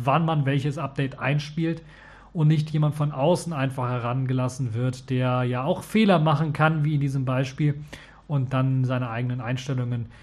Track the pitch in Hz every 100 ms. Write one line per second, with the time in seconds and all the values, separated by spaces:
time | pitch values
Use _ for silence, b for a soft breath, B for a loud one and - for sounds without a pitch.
0 | 123 143 160 156 139 139 147 147 135 -
1 | 135 - 127 147 151 - 165 165 B B
2 | B B B 175 151 156 151 156 151 151
3 | 147 139 143 170 170 156 135 131 123 123
4 | 117 127 131 127 127 127 123 113 127 127
5 | - 127 127 127 123 123 131 139 - 214
6 | 214 175 156 147 160 147 156 160 147 151
7 | 143 139 131 127 135 - 151 143 B B
8 | B B - 143 127 131 131 131 127 127
9 | 123 113 123 123 127 127 - 131 123 120
10 | 117 B